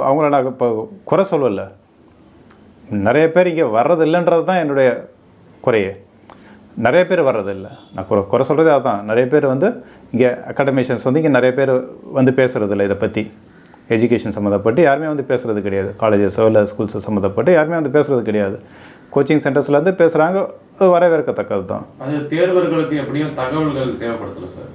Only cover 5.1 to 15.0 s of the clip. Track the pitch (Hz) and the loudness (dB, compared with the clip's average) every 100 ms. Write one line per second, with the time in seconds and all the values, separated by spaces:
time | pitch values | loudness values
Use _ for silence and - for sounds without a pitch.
5.1 | - _ _ - - 127 110 95 - - | -20 _ _ -20 -6 0 0 0 -8 -20
6.1 | _ - - - - - - 117 170 180 | _ -20 -20 -20 -20 -16 -2 2 2 2
7.1 | 180 135 113 98 98 98 - - 98 95 | 2 0 0 -4 -8 -12 -18 -18 -12 -2
8.1 | 104 98 135 135 147 160 139 123 101 104 | -2 0 0 0 2 4 2 0 -4 -2
9.1 | 117 127 147 135 131 202 - - - - | 0 2 2 0 0 0 -2 -14 -20 -6
10.1 | 117 123 123 - 131 139 131 120 113 131 | 0 0 0 -8 -4 0 0 -2 -2 0
11.1 | 151 156 127 127 127 135 127 - - - | 0 2 2 2 2 2 0 -2 -14 -6
12.1 | 139 131 131 127 123 101 101 98 98 107 | 0 2 2 0 0 -2 0 0 0 -2
13.1 | 110 107 - - - - - - 113 120 | -4 -8 -12 -20 -20 -20 -14 -2 0 2
14.1 | 113 113 107 101 101 113 180 147 143 | 0 -2 -4 0 0 2 4 4 2